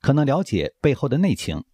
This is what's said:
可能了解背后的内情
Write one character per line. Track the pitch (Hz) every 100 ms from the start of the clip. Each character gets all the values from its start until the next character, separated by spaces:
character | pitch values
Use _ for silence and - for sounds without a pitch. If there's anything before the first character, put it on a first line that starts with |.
可 | -
能 | 143 147
了 | 147
解 | 196 95 73 _
背 | 151
后 | 131 139
的 | 135
内 | 190
情 | - - 78 -